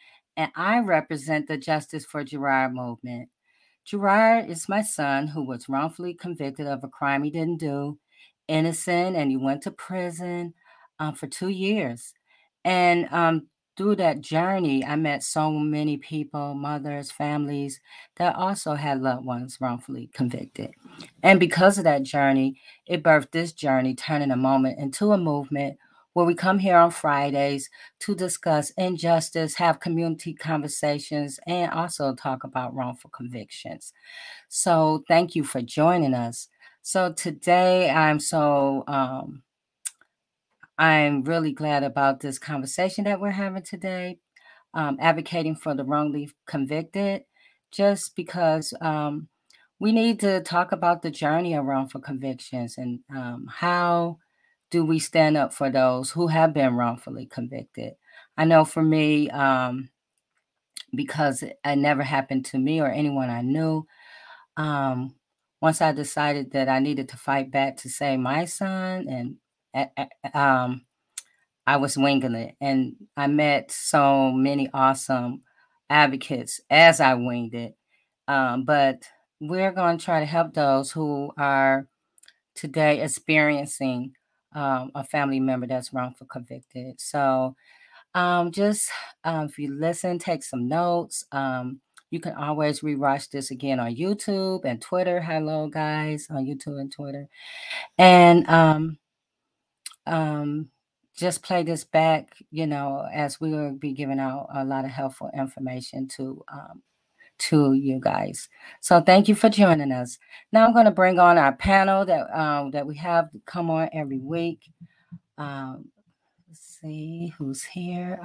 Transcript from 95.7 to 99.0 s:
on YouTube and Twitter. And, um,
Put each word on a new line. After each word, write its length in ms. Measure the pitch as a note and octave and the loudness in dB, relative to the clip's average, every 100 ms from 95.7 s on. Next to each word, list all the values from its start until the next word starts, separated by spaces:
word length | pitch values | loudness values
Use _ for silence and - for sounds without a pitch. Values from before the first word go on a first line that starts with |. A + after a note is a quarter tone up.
| D#3 D3+ D3+ D3+ D3+ - | -4 -4 -2 -4 -6 -8
on 160 | D3+ C3+ | -6 -6
YouTube 340 | C#3 - C#3+ | -8 -10 -10
and 120 | C#3 | -12
Twitter. 360 | - C#3+ C#3 C#3+ - - - - - - - | -12 -12 -12 -14 -20 -20 -18 -12 -12 -6 10
And, 500 | F#3 F3+ F3 E3+ - | 12 12 12 10 8
um, 500 | E3 D#3+ D#3 D#3+ D#3 | 8 8 6 0 -6